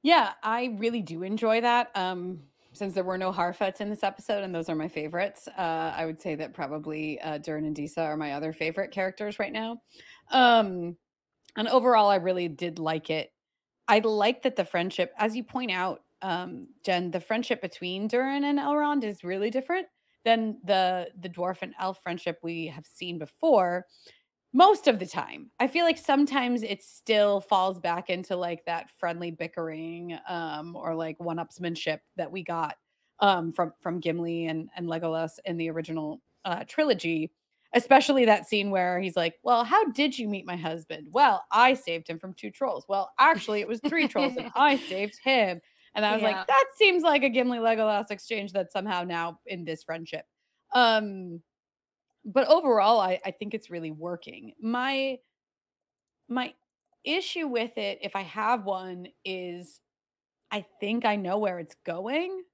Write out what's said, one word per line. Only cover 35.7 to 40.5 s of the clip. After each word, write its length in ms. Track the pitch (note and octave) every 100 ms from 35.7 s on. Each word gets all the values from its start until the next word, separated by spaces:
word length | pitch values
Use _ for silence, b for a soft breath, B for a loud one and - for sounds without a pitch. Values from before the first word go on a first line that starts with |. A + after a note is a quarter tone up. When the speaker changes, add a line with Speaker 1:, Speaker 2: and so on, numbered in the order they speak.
| D#3+ D#3+ D#3+ D3+ - _ _ G3
Speaker 1:
uh, 180 | G#3+ -
trilogy, 680 | - D4+ G3 E3+ E3 D#3 _ _ _ _
especially 500 | A#3+ - C4+ C#4 C4+
that 220 | A3+ G#3 -
scene 240 | G#3 G3+
where 280 | F#3+ F3+ F3+
he's 180 | F#3 F3
like, 180 | E3 -
"Well, 220 | - A#3+
how 200 | A#3 F#4+ F4+
did 280 | C4 D4 C4
you 80 | G#3+
meet 180 | G3
my 100 | F3+